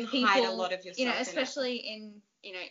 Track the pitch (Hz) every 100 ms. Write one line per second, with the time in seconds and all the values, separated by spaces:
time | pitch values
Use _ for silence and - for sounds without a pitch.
0 | 226 269 240 196 233 190 180 180 180 202
1 | 247 214 254 180 262 294 254 240 - 214
2 | 214 208 _ _ 196 185 175